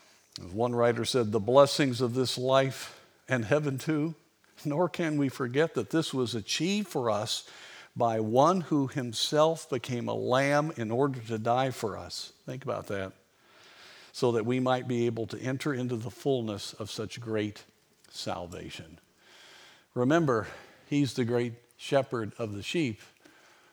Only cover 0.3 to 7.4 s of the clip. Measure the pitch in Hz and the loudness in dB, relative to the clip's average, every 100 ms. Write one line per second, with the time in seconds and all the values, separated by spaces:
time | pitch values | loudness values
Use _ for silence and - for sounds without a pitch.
0.3 | - 90 98 120 120 120 117 113 127 110 | -16 -10 -2 0 4 4 4 2 2 2
1.3 | 107 101 131 139 - 143 120 127 123 123 | 2 6 8 8 6 2 2 0 2 0
2.3 | - 127 135 135 - - - - _ - | 0 4 4 4 -2 -12 -16 -20 _ -2
3.3 | 131 107 147 147 135 - 156 156 160 _ | -2 2 2 2 -4 -2 0 -2 -4 _
4.3 | _ _ - 151 147 175 - 165 151 139 | _ _ -10 -4 0 0 0 0 2 0
5.3 | - 127 131 165 - 104 160 156 131 123 | 0 -2 2 2 0 0 0 0 -2 -2
6.3 | 120 101 - 165 208 208 156 120 104 107 | -2 -4 -2 0 0 -2 -2 0 0 -2
7.3 | - | -6